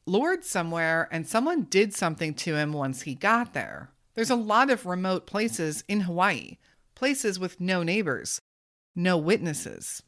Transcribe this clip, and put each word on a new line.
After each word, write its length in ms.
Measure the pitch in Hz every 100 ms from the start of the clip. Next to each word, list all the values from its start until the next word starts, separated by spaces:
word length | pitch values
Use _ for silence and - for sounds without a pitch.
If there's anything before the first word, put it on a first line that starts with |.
lured 400 | - 196 311 370
somewhere 640 | - 190 165 165 165 165 -
and 160 | 165 156
someone 360 | 220 285 349
did 320 | 180 185 214
something 400 | - 175 156 160
to 220 | 147 170 151
him 180 | 151
once 280 | 151 135 135
he 120 | -
got 400 | 127 196 233 240
there? 360 | 147 - - - _ _
There's 140 | - 226
a 80 | 247
lot 320 | 214 214 277
of 160 | 233
remote 420 | 180 180 190 185 -
places 560 | 202 226 226 160 151 -
in 140 | 208
Hawaii, 560 | 175 175 196 139 69 - _ _ _
places 440 | - 269 269 220 185
with 200 | 180 -
no 240 | 180 185
neighbors, 560 | 165 202 175 117 - - - _ _ _ _
no 220 | 175 180 175
witnesses. 840 | 156 220 165 147 - 50 - -